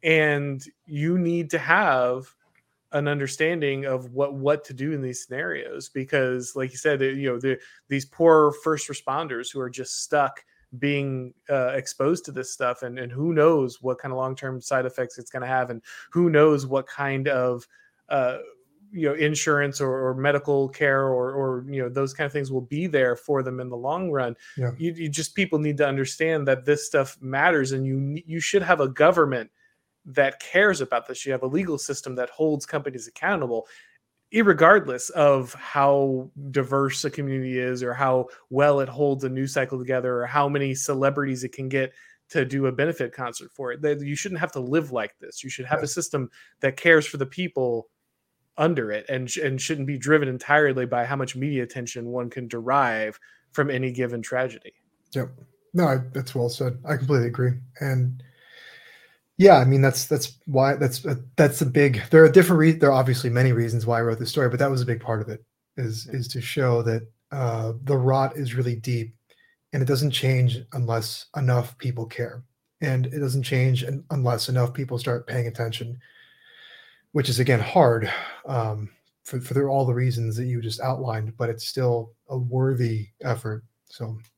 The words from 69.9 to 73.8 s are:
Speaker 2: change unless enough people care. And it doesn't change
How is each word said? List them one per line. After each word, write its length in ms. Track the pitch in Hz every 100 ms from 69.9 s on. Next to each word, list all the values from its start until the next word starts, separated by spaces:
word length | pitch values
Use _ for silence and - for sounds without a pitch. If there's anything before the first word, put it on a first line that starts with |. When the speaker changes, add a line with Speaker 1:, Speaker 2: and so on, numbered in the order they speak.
| 135 147
Speaker 2:
change 480 | 127 131 131 127 117 -
unless 520 | 135 117 113 110 - -
enough 420 | 151 127 123 120 -
people 260 | 127 120
care. 400 | 113 - 117 120 - _ _ _
And 240 | 143 127 127
it 120 | 147
doesn't 240 | 135 135
change 400 | 123 131 131 127